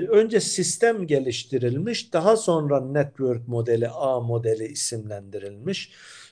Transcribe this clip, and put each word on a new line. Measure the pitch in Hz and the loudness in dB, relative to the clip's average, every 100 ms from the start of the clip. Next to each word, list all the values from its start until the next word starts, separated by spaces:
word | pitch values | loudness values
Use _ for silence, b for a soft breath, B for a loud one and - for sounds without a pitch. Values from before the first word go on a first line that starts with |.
| 185 | 4
önce | 214 220 226 | 4 4 2
sistem | - - 175 - 233 220 165 | 0 -2 -2 2 2 2 2
geliştirilmiş, | 139 131 117 - 131 120 135 214 220 - | 0 0 -4 -4 -2 0 -2 -2 -4 -2
daha | 165 185 220 | 2 4 4
sonra | 190 160 147 139 | 4 2 2 0
network | 131 143 143 - 127 120 120 | 0 0 0 0 0 0 -2
modeli, | 117 117 117 117 | -2 2 2 0
A | - 139 127 | -2 0 0
modeli | 117 117 113 110 113 | 0 -2 0 -2 -4
isimlendirilmiş. | 147 - 113 104 101 98 101 101 101 151 190 - B B B B | -6 -6 -6 -10 -12 -12 -12 -12 -10 -6 -6 -8 B B B B